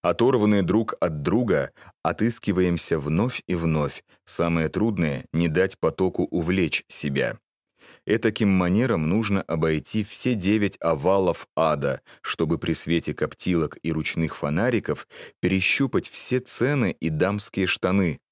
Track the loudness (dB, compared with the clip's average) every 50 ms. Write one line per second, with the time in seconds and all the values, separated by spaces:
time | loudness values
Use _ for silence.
0 | 2 0 2 4 4 4 4 4 4 4 4 4 4 4 2 2 2 0 -2 -2
1 | -2 -2 -2 -2 0 0 2 2 2 2 2 0 0 -2 _ _ -20 -20 _ _
2 | _ -4 0 0 0 0 0 -2 -2 0 2 2 2 2 2 0 0 -2 -2 -2
3 | 0 0 0 0 0 0 -2 -8 -6 -4 -2 0 0 0 0 0 0 -2 -6 -10
4 | _ _ _ _ _ -10 -4 -2 0 0 2 0 0 0 0 0 0 0 2 0
5 | 0 -2 -2 -4 -8 -4 -2 0 0 2 2 2 0 0 0 _ -2 -2 0 2
6 | 0 0 2 0 -2 -2 0 -2 0 0 0 0 0 0 -2 -4 -6 _ -12 -6
7 | -6 -4 -2 -2 -2 -2 -4 -10 _ _ _ _ _ _ _ _ -20 -20 -20 -18
8 | _ -2 0 2 2 0 0 2 2 4 4 4 4 4 2 2 2 2 0 0
9 | 2 0 0 0 0 0 -2 -2 0 -2 -2 0 2 0 0 0 -4 -4 -4 -4
10 | -4 -4 -8 -4 -2 -2 -2 0 0 0 2 2 2 0 -2 -2 -2 0 0 2
11 | 2 2 4 4 4 2 0 -2 -8 _ _ 0 2 2 2 0 -2 -4 -4 -4
12 | _ -18 -20 _ _ -8 -4 -2 0 -2 0 -2 -2 -2 -2 -2 0 0 0 0
13 | 0 -4 -4 -4 -4 -6 -6 _ -4 0 0 0 0 -2 -6 -8 _ -4 -4 -2
14 | -4 -4 -2 -2 -2 -2 -2 -4 -4 -2 0 0 0 2 0 0 -2 -2 -6 -6
15 | -6 _ -20 -20 -20 -20 _ _ -2 0 0 2 0 0 0 0 -2 0 0 -2
16 | -2 -2 -10 -10 -6 -2 -4 -4 -2 -4 -2 0 0 0 2 0 0 0 -2 _
17 | -4 -4 0 2 0 0 0 -2 -6 -6 -2 -2 0 0 0 0 0 2 2 4
18 | 2 2 0 -4 _ _